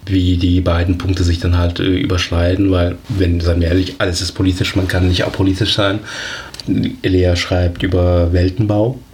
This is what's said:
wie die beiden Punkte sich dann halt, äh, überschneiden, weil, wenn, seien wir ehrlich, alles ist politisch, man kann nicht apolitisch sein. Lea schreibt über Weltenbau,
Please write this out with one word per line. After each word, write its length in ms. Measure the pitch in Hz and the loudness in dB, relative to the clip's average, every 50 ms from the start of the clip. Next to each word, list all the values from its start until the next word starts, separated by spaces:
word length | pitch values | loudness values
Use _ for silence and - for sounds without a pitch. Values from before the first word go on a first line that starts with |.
| - | -6
wie 300 | 95 95 92 87 90 90 | -2 0 2 2 2 2
die 240 | 85 95 90 87 90 | 2 2 2 2 2
beiden 380 | 87 90 85 85 87 92 90 85 | 2 2 0 0 2 0 0 -2
Punkte 260 | - 92 92 - - | 0 -2 -2 0 0
sich 160 | 87 85 - | 0 0 0
dann 180 | - 90 87 87 | 0 0 2 2
halt, 220 | 87 85 87 - | 2 0 -2 -2
äh, 40 | 90 | -2
überschneiden, 840 | 92 92 87 - - 95 85 - - 87 85 85 87 92 95 98 95 | 0 0 0 0 0 -2 -2 -2 -2 -2 0 0 2 2 2 2 2
weil, 260 | 92 90 87 87 87 - - - | 2 2 0 0 -2 -6 -8 -6
wenn, 320 | 107 92 92 85 87 85 | -2 0 0 0 0 0
seien 220 | 82 85 85 82 | 0 0 0 2
wir 80 | 85 80 | 2 2
ehrlich, 260 | 87 92 92 - - - | 2 0 0 -2 -4 -4
alles 200 | 110 95 87 - | -2 -2 -2 -2
ist 120 | 90 85 - | -6 -6 -4
politisch, 420 | - 95 92 92 - 98 - - | -2 0 0 0 0 -2 -2 -2
man 140 | 98 92 92 | -2 -2 0
kann 180 | - 92 87 90 | 0 2 2 2
nicht 160 | 87 87 - | 2 2 0
apolitisch 500 | - - - 98 95 95 - 107 98 - | -2 -2 0 0 0 2 0 0 -2 0
sein. 240 | - 101 98 98 110 - - - - - - - - - - - - - - | 0 0 0 0 -2 -6 -8 -12 -10 -10 -10 -10 -12 -12 -14 -16 -10 -4 -2
Lea 680 | - 110 - - - - - 95 92 92 90 90 87 87 | -2 0 -2 -2 -4 -4 -2 0 2 2 2 2 2 0
schreibt 460 | - - 95 90 90 87 87 - - | -2 -2 0 0 0 0 -2 -2 -2
über 500 | 92 90 92 90 90 87 87 85 82 87 | 0 2 2 2 4 4 4 2 2 2
Weltenbau, 640 | 90 90 92 - - 110 104 104 104 107 123 131 - - - | 2 2 2 2 0 0 0 2 2 0 0 -2 -4 -10 -16